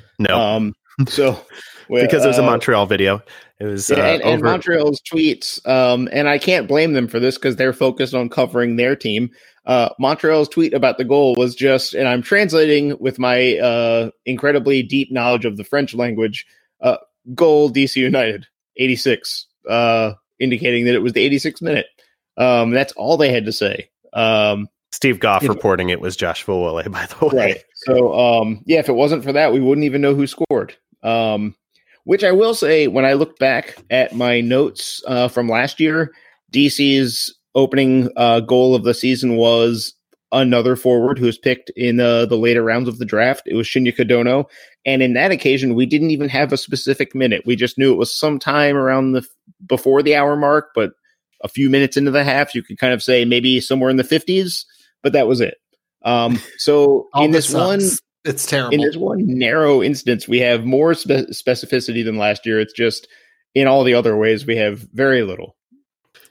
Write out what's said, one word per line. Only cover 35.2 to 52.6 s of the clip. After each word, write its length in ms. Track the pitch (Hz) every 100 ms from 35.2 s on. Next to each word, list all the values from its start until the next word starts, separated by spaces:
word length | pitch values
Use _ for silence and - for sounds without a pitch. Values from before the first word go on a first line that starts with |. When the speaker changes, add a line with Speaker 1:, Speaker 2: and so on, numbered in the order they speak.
| 123
Speaker 2:
from 200 | 120 120
last 300 | 113 135 -
year, 340 | 156 160 156 - _ _ _
D 180 | 127 143
C's 640 | - 143 135 127 120 - - _
opening, 540 | 131 131 135 135 131 123 -
uh, 240 | 120 117
goal 340 | 113 127 127
of 80 | 127
the 100 | 113
season 420 | 120 131 123 127 117
was 580 | 117 117 117 113 - _ _ _ -
another 420 | 127 127 120 120
forward 420 | 127 127 120 127 127
who 80 | 120
was 120 | 110
picked 320 | 135 127 - -
in, 240 | 123 120
uh, 260 | 120 117 113
the 100 | 117
later 260 | 117 120
rounds 240 | 113 117 123
of 100 | 113
the 60 |
draft. 380 | 113 107 120 135 -
It 80 |
was 140 | 110 113
Shinya 260 | 131 123 -
Kodono. 500 | 117 120 120 131 143 - - _
And 160 | 135 135
in 120 | 127
that 180 | 123 185
occasion, 440 | 165 143 135 131 117
we 100 | 127
didn't 240 | 147 160
even 180 | 147 143
have 240 | 131 143
a 40 | 139
specific 580 | - 131 - 135 135
minute. 280 | 135 127 104 120
We 80 |
just 240 | 113 123 -
knew 140 | 135
it 60 | 95
was 140 | 120
sometime 640 | - 156 143 - 147 147 143
around 360 | 131 131 131
the, 120 | 127 123 _ _ _
before 380 | - 127 135 135
the 140 | 139 147
hour 180 | 143
mark, 360 | 147 143 151 -
but 200 | - 104 - _ _ _ -
a 40 | 104
few 220 | - 139
minutes 260 | 139 135 139
into 140 | 143
the 140 | 139
half, 280 | 139 135 143
you 100 | 120